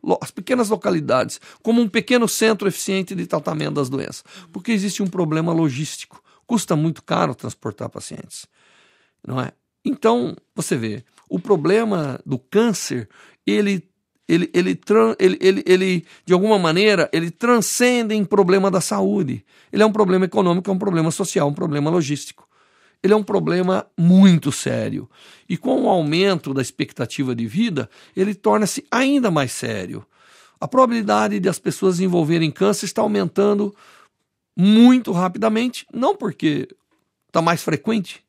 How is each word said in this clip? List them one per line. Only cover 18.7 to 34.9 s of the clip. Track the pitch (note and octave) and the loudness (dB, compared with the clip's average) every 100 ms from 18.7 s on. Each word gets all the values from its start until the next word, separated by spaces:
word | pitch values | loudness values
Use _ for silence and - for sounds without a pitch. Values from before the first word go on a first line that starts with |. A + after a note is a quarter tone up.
da | F#3 | 0
saúde. | - G3+ G3 G#3 D3 - _ _ _ | -2 -2 0 0 -2 -6 _ _ _
Ele | G3 | 2
é | G#3+ | 2
um | |
problema | G#3+ G3 F#3 F#3+ | 4 2 2 2
econômico, | G#3+ F#3 F3 F#3 | 0 2 0 -2
é | |
um | F#3+ | -2
problema | G3+ E3+ D#3+ | 0 0 0
social, | - F#3 F#3+ D3 | -2 -4 0 -2
um | |
problema | C#3+ D#3+ D3 D3 | -2 -4 -2 0
logístico. | F3 C3+ C#3+ - - _ _ _ _ _ _ | 0 -2 -6 -8 -20 _ _ _ _ _ _
Ele | F#3+ | 2
é | G#3+ | 2
um | |
problema | G#3 G3 D#3+ F3 F3+ F#3+ - - | 2 -2 0 0 0 -2 -4 0
muito | E3+ F#3 G3 E3+ C#3 | 4 8 8 6 0
sério. | - C3 A#2+ G#2+ G2 - _ - - _ | -4 -4 -4 -4 -8 -12 _ -20 -20 _
E | F3+ | -6
com | B3+ C4 | -2 0
o | B3+ | 2
aumento | F#3 D3 E3 G3 F3 C#3 | 2 2 2 2 0 -4
da | C3+ | -6
expectativa | C3 - C3 - B2 - C3 A#2 | -6 -6 -8 -6 -8 -4 -4 -4
de | A2+ | -6
vida, | C#3 A#3 D3 A2+ _ - - | -2 -2 -2 -8 _ -14 -4
ele | G3 | -2
torna-se | G3 G#3+ G#3+ G#3 - - | 0 0 2 0 -4 -4
ainda | A#3 C4+ C#4+ A#3 | -2 0 2 2
mais | D#3+ B2+ | 0 -2
sério. | - A#2+ G#2+ F#2 - - _ _ _ _ _ | -4 -8 -6 -8 -12 -16 _ _ _ _ _
A | - | -2
probabilidade | B3+ B3+ A#3 G3+ G#3 G#3+ G#3 | 2 2 2 0 0 0 0
de | F#3 | -2
as | F3 | -2
pessoas | - - F#3+ F3 | -6 -2 0 0
desenvolverem | F#3+ F3 D3+ E3+ D#3+ | 0 0 2 0 0
câncer | - G3 G3+ G#3 | 0 0 0 -4
está | - | -2
aumentando | G#3+ G#3 F3+ - G3+ G#3 G3+ - - _ _ _ _ _ _ - | -2 0 -2 0 2 2 -2 -6 -20 _ _ _ _ _ _ 2
muito | F#3+ G#3+ A#3+ | 4 8 8